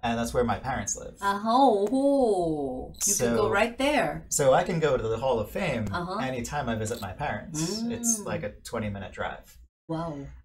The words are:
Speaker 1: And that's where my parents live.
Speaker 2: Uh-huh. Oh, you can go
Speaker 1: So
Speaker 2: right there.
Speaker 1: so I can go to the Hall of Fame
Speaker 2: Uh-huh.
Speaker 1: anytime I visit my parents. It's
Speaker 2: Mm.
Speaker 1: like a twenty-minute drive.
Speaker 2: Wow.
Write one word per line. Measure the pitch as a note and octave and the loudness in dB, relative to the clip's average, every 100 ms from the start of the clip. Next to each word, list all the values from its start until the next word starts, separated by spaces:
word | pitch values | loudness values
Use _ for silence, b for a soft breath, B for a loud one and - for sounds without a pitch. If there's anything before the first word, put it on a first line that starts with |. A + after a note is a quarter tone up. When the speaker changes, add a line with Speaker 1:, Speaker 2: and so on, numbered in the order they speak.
Speaker 1:
And | A#2 A#2 | 0 0
that's | A#2 | 0
where | C3 | 2
my | A#2+ - | 2 0
parents | C3 B2 G#2 - | -2 -4 -4 -6
live. | - - | -8 -4
Speaker 2:
Uh-huh. | G3+ G3+ A3 | 0 0 2
Oh, | A#3+ C4+ G#3 G3+ C4 C#4 C#4 B3 G3 E3+ D3+ C#3 B2+ - - - | 6 6 6 2 2 4 4 4 2 2 0 -2 -6 -10 -4 -2
you | |
can | - A#3+ - | 2 2 2
go | G#3 | 2
Speaker 1:
So | |
Speaker 2:
right | - A3+ - | 4 2 2
there. | C#4 D4 D#3+ D#3 - | 2 2 0 -4 -4
Speaker 1:
so | - C#3+ | 2 6
I | D#3 | 6
can | F3 E3+ | 4 2
go | D#3 C3 | 2 2
to | A2 | 0
the | A2 | 0
Hall | C3 A#2+ | 2 0
of | G#2 | -2
Fame | - F#3 A#2+ G#2 | -4 -2 -2 -2
Speaker 2:
Uh-huh. | C3 F3 G3 | -4 -4 -4
Speaker 1:
anytime | B3 C3 A#2+ D3 B2+ | -4 -4 -4 -4 -2
I | |
visit | A2 G#2+ A2+ | -2 -2 -4
my | G2 | -8
parents. | F2+ D3 G#2 - D3+ D#3+ G#3+ A#3 | -6 -4 -4 -6 -4 -2 -2 -4
It's | A#3 A#3 G#3 | -2 -2 -2
Speaker 2:
Mm. | F#3+ | -2
Speaker 1:
like | G#2+ | -6
a | - - - | -6 -10 -8
twenty-minute | A#2 G#2+ G2 F#2+ | -6 -4 -6 -10
drive. | - F2+ C2+ - - - _ _ | -8 -8 -8 -16 -20 -20 _ _
Speaker 2:
Wow. | D#3+ E3+ C#3+ C#3 - | -6 -6 -8 -12 -16